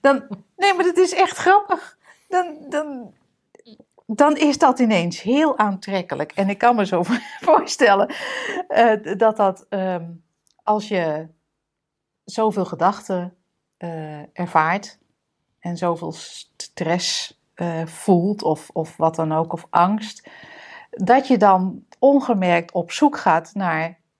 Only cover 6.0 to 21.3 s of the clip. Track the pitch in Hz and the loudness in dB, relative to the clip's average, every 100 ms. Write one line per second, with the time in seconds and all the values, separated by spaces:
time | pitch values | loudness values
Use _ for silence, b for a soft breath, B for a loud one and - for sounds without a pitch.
6 | 180 135 156 - 196 202 240 233 196 180 | -6 -6 -6 -4 -4 0 2 2 0 0
7 | 175 233 - - - 415 - - 233 196 | 0 -2 -4 -6 2 2 2 2 4 4
8 | - B B 508 494 392 359 - 233 214 | 2 B B -8 -8 -8 -2 2 4 2
9 | 214 190 220 220 196 185 _ 202 190 180 | -2 0 0 2 0 0 _ -6 -4 -4
10 | 170 170 _ _ _ _ - 214 214 196 | -8 -16 _ _ _ _ -2 -2 -2 -2
11 | 165 151 160 _ _ _ _ _ _ _ | -2 -4 -8 _ _ _ _ _ _ _
12 | _ _ - - 220 196 180 160 170 202 | _ _ -12 -2 -2 0 -4 0 0 0
13 | - 180 180 - _ _ _ _ 170 160 | -4 -6 -6 -12 _ _ _ _ -12 -10
14 | 156 151 147 - 175 175 156 190 - - | -10 -14 -16 -10 -2 0 2 0 -4 -18
15 | _ _ _ _ _ _ 175 175 175 165 | _ _ _ _ _ _ -10 -4 -2 -2
16 | 165 160 - - - _ - - 160 180 | -6 -12 -16 -18 -20 _ -18 -8 -2 -2
17 | - - - - _ - 170 165 165 - | -2 -6 -8 -16 _ -10 -6 -6 -8 -6
18 | - 180 185 208 160 151 - - 160 - | 2 2 2 -2 -2 -4 -4 -8 -8 -2
19 | 160 165 160 156 165 165 - - 180 214 | -2 -2 -2 -2 -4 -8 -4 0 2 0
20 | 214 - B B B B B B B - | -6 -16 B B B B B B B -6
21 | 190 254 262 | 4 4 4